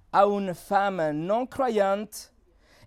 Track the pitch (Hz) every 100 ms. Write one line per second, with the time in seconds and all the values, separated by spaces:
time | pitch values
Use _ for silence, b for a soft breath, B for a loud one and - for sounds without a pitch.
0 | - 170 202 202 196 170 - 202 202 190
1 | 156 151 170 220 269 - 254 214 196 202
2 | 214 - - _ _ b b b